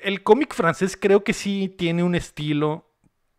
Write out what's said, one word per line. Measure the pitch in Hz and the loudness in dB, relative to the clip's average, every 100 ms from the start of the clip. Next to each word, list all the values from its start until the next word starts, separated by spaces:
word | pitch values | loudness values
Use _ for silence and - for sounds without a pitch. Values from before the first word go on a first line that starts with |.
el | 196 196 | -6 -4
cómic | 196 226 294 | 4 4 4
francés | - 165 160 190 - | 0 -2 0 -4 -2
creo | 196 202 | 2 2
que | 202 | 2
sí | - 202 196 190 190 | -4 -4 -4 -4 -2
tiene | 170 170 | -2 0
un | 180 | 0
estilo | 175 - - 151 147 151 160 - _ _ _ _ | 0 -4 -8 -4 -2 -2 -4 -12 _ _ _ _